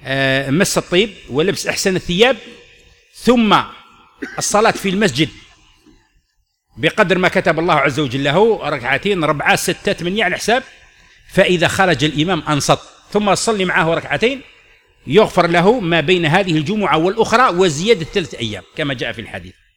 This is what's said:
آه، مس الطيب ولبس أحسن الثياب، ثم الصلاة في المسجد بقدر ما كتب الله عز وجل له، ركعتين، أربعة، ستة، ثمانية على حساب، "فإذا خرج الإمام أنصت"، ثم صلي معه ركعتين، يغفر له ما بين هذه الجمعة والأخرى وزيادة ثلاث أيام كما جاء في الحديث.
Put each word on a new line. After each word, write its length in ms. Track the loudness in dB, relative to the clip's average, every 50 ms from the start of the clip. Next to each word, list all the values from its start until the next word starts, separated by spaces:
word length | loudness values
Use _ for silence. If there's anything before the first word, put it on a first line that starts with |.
| -6
آه، 460 | -4 -2 0 0 0 0 0 0 0
مس 280 | 0 0 0 0 0 -4
الطيب 320 | -4 0 0 0 0 0 -4 -14 -16 -8
ولبس 380 | -2 -2 0 0 -2 -4 -4 -6
أحسن 280 | -6 -2 -2 -2 -2
الثياب، 420 | -2 -4 -4 0 2 2 2 2 -2 -6 -20 -20 -20 -20 _ -20 _ _ _ _ _ _ _ _
ثم 440 | -4 2 2 4 4 4 4 4 2 2 -2 -10 -20 -20 _ _ _ _ _ _ _ -16 -14 -10 -8
الصلاة 340 | -6 -2 0 2 2 2
في 180 | 0 0 -4 -4
المسجد 400 | -2 0 0 0 2 0 -2 -2 -4 -16 -20 _ _ _ _ _ _ _ _ _ _ _ _ _ _ _ _ _ _ _ _ _ _ _ _ _ _ -4
بقدر 400 | -4 -4 2 2 2 2 2 2
ما 100 | 2 0
كتب 320 | 0 0 0 0 0 0
الله 140 | 0 2 2
عز 260 | 2 2 0 0 -2
وجل 240 | -4 -4 -4 -2 -2
له، 360 | 0 2 4 4 4 2 0 -2 -6
ركعتين، 540 | -6 -6 -4 -2 -2 -2 0 -2 -2 0 0
أربعة، 320 | 0 -2 0 2 2 2
ستة، 380 | 2 0 -4 -6 -4 -2 -4 -4
ثمانية 300 | -4 -4 -6 -4 -2 -2
على 140 | -2 -4 -4
حساب، 260 | -2 0 0 0 -2 -6 -20 -20 _ _ _ _ _ _ _ _ _ -6
"فإذا 380 | 2 2 2 4 4 2 2 0
خرج 360 | 2 2 2 2 2 0 0
الإمام 400 | -2 0 0 0 0 0 -2 -2 -2
أنصت"، 300 | -2 -2 2 0 0 0 0 -16 -20 _ _ _
ثم 240 | -4 -2 2 2 0
صلي 300 | 0 0 -2 -2 -2 -2
معه 280 | 0 0 0 0 0 0
ركعتين، 480 | -2 -4 -4 -4 -2 -2 -2 -2 -4 -12 -20 -20 _ _ _ _ _ _ _ _ _ _ 0
يغفر 400 | 4 4 4 4 2 0 2 2
له 320 | 2 2 4 4 2 2
ما 220 | 0 0 0 0
بين 240 | 2 2 0 2 2
هذه 260 | 2 2 2 0 2
الجمعة 460 | 0 -2 -2 -2 -2 -2 0 0 0 2
والأخرى 520 | 2 0 0 0 0 2 4 2 4 2 4 2
وزيادة 480 | 0 0 0 -2 0 0 0 0 0
ثلاث 300 | -6 -4 -6 -6 -6 -8
أيام 280 | -8 -8 -8 -8 -10 -14 _ _
كما 180 | -8 -6 -6 -6
جاء 180 | -6 -6 -8
في 100 | -8 -10
الحديث. 320 | -12 -12 -14 -14 -14 -16 -20 _ _ _ _